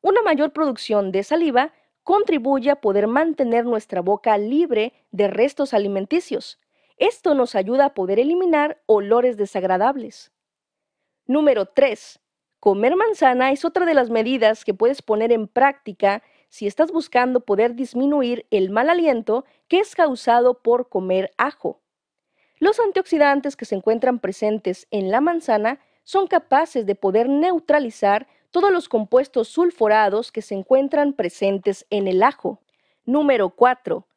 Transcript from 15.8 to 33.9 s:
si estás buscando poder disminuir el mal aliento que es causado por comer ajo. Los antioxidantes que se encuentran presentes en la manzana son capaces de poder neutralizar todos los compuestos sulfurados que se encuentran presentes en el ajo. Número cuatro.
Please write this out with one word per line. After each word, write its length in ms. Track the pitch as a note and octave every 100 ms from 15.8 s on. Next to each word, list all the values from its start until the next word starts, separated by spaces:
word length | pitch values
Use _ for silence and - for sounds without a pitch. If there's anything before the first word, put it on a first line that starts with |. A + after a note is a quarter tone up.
| - F#3+ G3 G#3 _ _ _
si 160 | - G3+
estás 260 | - E4
buscando 480 | E4 - B3 B3+ B3
poder 340 | A#3+ G3+ A#3
disminuir 720 | A#3+ B3+ A#3+ C#4 D4 B3 A#3+ -
el 180 | G#3 F#3+
mal 220 | G#3 C#4
aliento 560 | F4 E4 A#3+ G#3+ A3+ - _ _
que 120 | F4+
es 160 | G#4
causado 680 | - D#4+ B3+ - A#3+ B3 B3
por 300 | - A#3+ B3
comer 400 | G3 F#3 F#3 F#3+ -
ajo. 420 | B3+ - - - _ _ _ _ _ _ _ _
Los 200 | F4 A4
antioxidantes 760 | A4 F#4+ F#4 D#4+ C#4+ C#4 C#4
que 120 | - -
se 100 | G3
encuentran 420 | A3 A3+ B3+ B3
presentes 720 | F#3+ F#3+ G#3+ G#3+ F#3+ F#3 -
en 220 | G#3 F#3+
la 80 | A3
manzana 580 | D4+ E4+ - G#3+ G#3+ C#4 _ _
son 240 | - F#4+ F#4+
capaces 600 | F4 - C4+ E4 B3 G3+
de 100 | G3
poder 320 | G3 G3+ A#3+
neutralizar 1000 | C#4+ F4 F4 - D4 B3+ - G3+ G3+ - _ _
todos 220 | F4 G4
los 160 | F4+ -
compuestos 580 | A3+ G#3+ B3 C#4 B3+ A3
sulfurados 840 | - F4 - G#3+ G#3+ G#3 G3+ A#3+
que 100 | -
se 140 | - G3
encuentran 560 | F#3+ C4 C#4 D4+ C#4+
presentes 720 | C#4 F3+ - G3 G3 G3 G3 -
en 200 | G3+ G3
el 160 | F#3
ajo. 340 | - - - G#3+ _ _ _ _
Número 460 | - C#4 D4 B3 F#3+
cuatro. 580 | - B3 B3+ -